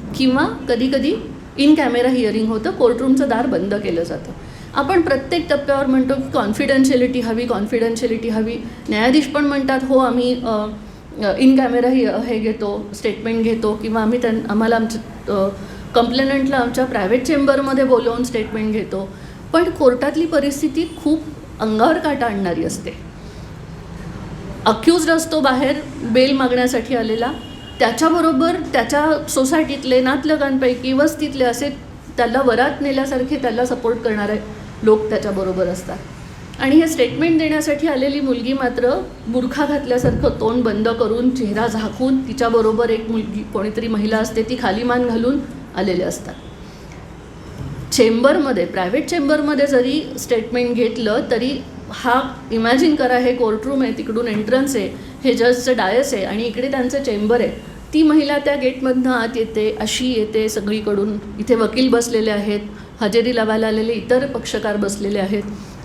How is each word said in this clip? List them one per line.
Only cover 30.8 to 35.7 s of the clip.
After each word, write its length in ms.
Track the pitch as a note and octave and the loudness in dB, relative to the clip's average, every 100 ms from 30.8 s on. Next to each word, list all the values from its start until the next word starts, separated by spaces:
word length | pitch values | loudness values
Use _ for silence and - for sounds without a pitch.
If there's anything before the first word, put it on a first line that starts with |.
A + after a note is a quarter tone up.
| B3+ | 0
वस्तीतले 520 | C4 D4+ D#4 D4 C4 | 2 2 0 -6 0
असे 260 | B3 A#3+ C#4+ C#4 - - - - | 0 0 -4 -6 -14 -18 -10 -2
त्याला 240 | A#3 B3+ | 0 2
वरात 300 | C4 A3+ C#4 C#4+ | 2 4 2 0
नेल्यासारखे 560 | C#4+ C4+ C4 C4 C4 D4+ | -2 0 0 -2 -2 0
त्याला 280 | B3+ A3+ | 0 0
सपोर्ट 320 | B3 B3 A#3 A#3 | 0 0 -2 0
करणारे 400 | A#3 G#3+ G3+ G#3+ - - - - | 0 -2 -2 -4 -6 -12 -14 -2
लोक 180 | A3 G#3+ G#3+ | 4 4 4
त्याच्याबरोबर 560 | G#3+ G#3 F#3+ F#3+ F#3 | -2 -2 -2 -2 0
असतात. 300 | F3+ | -2